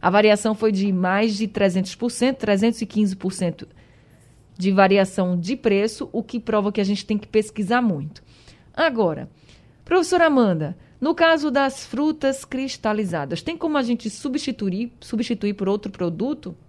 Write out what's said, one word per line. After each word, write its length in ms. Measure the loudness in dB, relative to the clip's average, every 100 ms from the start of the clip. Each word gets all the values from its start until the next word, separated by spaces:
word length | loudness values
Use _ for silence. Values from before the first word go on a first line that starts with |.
A 80 | 4
variação 440 | 4 6 4 2
foi 180 | 0 0
de 200 | 2 0
mais 440 | 0 0 2 0 0
de 100 | -4
trezentos 480 | 2 2 2 -4
por 160 | -4 -6
cento, 280 | 0 0 0
trezentos 440 | 0 2 2 0
e 40 | -4
quinze 280 | 0 0
por 180 | 0 -6
cento 360 | -2 -4 -4 -14 -20 -20 _ _ _ _ _ _ -4
de 160 | 0
variação 680 | 4 6 6 2 0 -2 -2
de 160 | -4
preço, 540 | -2 0 0 0 -4 -6
o 100 | -6
que 180 | -6 -8
prova 320 | -2 0 0
que 80 | -2
a 40 |
gente 220 | -2 -2 -4
tem 100 | -6
que 120 | 0
pesquisar 520 | 0 0 -6 -2 0
muito. 440 | 0 -2 -6 -14 _ -20 -20 -20 -16
Agora, 560 | -2 0 2 0 -2 -10 _ _ -20 _ _
professora 420 | 0 2 2 4 4
Amanda, 500 | 6 4 2 -4 -8 -18 _
no 140 | -2
caso 340 | 2 4 4 2
das 380 | 0 0 -2 -10
frutas 580 | -2 -2 0 -2 -2
cristalizadas, 960 | -6 -6 -6 -4 -4 -2 -2 -4 -4 -6
tem 160 | -6 -4
como 220 | -2 0
a 40 |
gente 280 | 0 -2 -4
substituir, 840 | -8 -6 -4 -4 -4 -4 -4 -6 -10
substituir 540 | -6 -4 -2 -2 -2
por 140 | -2 -2
outro 240 | -2 -4
produto? 640 | -6 -6 -4 -6 -6 -10 -16